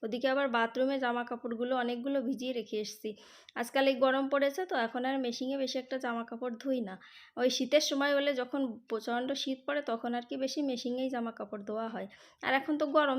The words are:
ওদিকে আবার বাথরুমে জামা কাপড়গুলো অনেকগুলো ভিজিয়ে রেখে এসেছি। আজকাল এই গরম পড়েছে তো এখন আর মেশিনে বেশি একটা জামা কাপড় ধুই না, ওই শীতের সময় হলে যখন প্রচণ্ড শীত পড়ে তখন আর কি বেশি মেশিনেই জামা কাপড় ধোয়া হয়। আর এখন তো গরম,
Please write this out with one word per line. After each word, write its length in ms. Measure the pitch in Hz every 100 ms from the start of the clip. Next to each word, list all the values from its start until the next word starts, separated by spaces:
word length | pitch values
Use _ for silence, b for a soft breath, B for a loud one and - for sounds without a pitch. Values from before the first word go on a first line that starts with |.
ওদিকে 240 | 226 240 262
আবার 180 | 262 277
বাথরুমে 480 | 233 254 262 262 277
জামা 260 | 247 175
কাপড়গুলো 480 | 240 233 240 226 247 254
অনেকগুলো 420 | 240 240 262 277
ভিজিয়ে 300 | 240 220 254
রেখে 240 | 240 214 214
এসেছি। 300 | 214 - 220 208 B B B -
আজকাল 280 | 240 277 269
এই 80 | 262
গরম 280 | 262 269 269
পড়েছে 340 | 277 277 277 370
তো 80 | 269
এখন 260 | 226 247
আর 120 | 254 269
মেশিনে 380 | 247 233 254 277
বেশি 200 | 262 262
একটা 180 | 254 262
জামা 260 | 269 233
কাপড় 300 | 233 233 254 226
ধুই 220 | 277 254
না, 140 | 208 190 B B B -
ওই 120 | 247
শীতের 340 | 254 254 294
সময় 280 | 302 277 285
হলে 160 | 285 285
যখন 260 | 269 247 285 262 214 -
প্রচণ্ড 420 | 220 226 240 254
শীত 260 | 277 - 262
পড়ে 160 | - 294
তখন 280 | 285 226 240
আর 100 | 240 240
কি 80 | 277
বেশি 240 | 262 285
মেশিনেই 460 | 285 247 240 247 262
জামা 220 | 254 233
কাপড় 300 | 226 208 208
ধোয়া 220 | 202 214 226
হয়। 200 | 220 190 B B B
আর 100 | -
এখন 200 | 262 262 302
তো 60 | 302
গরম, 320 | 302 294